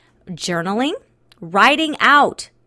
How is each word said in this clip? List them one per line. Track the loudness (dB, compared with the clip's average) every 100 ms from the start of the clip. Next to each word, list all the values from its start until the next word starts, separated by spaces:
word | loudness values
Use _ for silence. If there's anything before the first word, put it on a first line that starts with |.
| _ _ -18
journaling, | -12 -6 -4 -4 -2 -4 -6 _ _ _ _
writing | -4 2 4 2 -2 0
out, | 2 4 2 -2 -18 _